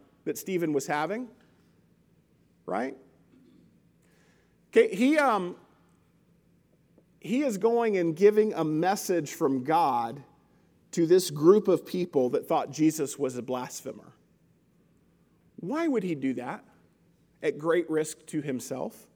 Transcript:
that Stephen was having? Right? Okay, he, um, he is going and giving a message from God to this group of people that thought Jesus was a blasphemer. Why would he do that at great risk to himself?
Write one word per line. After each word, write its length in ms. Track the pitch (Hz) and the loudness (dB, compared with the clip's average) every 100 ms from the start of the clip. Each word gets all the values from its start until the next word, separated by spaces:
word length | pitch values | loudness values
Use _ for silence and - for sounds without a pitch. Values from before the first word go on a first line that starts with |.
| _ _ | _ _
that 140 | - 147 | -10 -8
Stephen 340 | - 180 165 | -6 -4 -2
was 160 | 143 175 | -2 -2
having? 400 | 147 160 220 247 - _ _ _ _ _ _ _ _ _ _ _ _ - | -4 -4 -6 -12 -18 _ _ _ _ _ _ _ _ _ _ _ _ -8
Right? 300 | 92 262 - - _ _ - _ _ _ _ _ _ _ _ _ _ _ _ _ | -6 -6 -8 -20 _ _ -20 _ _ _ _ _ _ _ _ _ _ _ _ _
Okay, 260 | 220 233 190 | 4 4 4
he, 220 | 262 311 | 2 4
um, 400 | 269 208 180 - - _ _ _ _ _ _ _ _ _ _ _ _ _ _ _ | 4 2 -2 -10 -20 _ _ _ _ _ _ _ _ _ _ _ _ _ _ _
he 240 | 151 247 | -4 -2
is 140 | 285 196 | 0 0
going 400 | 226 233 226 196 | 0 2 2 0
and 180 | 170 156 | 0 4
giving 380 | 202 214 214 | 6 6 2
a 100 | 160 | 0
message 720 | 156 156 180 202 - 175 147 | -2 0 0 0 -2 -2 -2
from 320 | - 151 135 131 | -2 0 0 0
God 580 | 165 151 120 117 139 - _ _ _ _ _ _ | 2 2 0 -4 -8 -18 _ _ _ _ _ _
to 140 | - 165 | 0 4
this 240 | 185 180 | 4 2
group 380 | 147 160 208 202 | 2 6 6 6
of 180 | 165 - | 0 0
people 440 | 185 170 139 123 | -6 -2 0 0
that 180 | 135 - | 0 0
thought 240 | 156 117 | -2 -2
Jesus 480 | 139 156 156 135 - | 2 2 2 -4 -4
was 180 | 135 123 | -6 -6
a 40 | |
blasphemer. 720 | 117 123 127 - 131 - - - _ _ _ _ _ _ _ _ _ _ _ _ _ - | -8 -8 -8 -12 -14 -14 -18 -20 _ _ _ _ _ _ _ _ _ _ _ _ _ -14
Why 320 | 170 302 339 | -8 -4 -2
would 140 | 240 | -2
he 120 | 180 147 | -2 -4
do 200 | 135 123 | -4 -4
that 280 | 123 196 - _ _ _ _ _ _ - | -8 -12 -14 _ _ _ _ _ _ -8
at 140 | 160 147 | -4 -4
great 320 | 160 175 165 | 0 0 0
risk 360 | 156 156 - - | -2 -4 -8 -10
to 140 | 156 | -8
himself? 680 | 147 127 - 127 226 - - | -6 -6 -6 -8 -10 -12 -20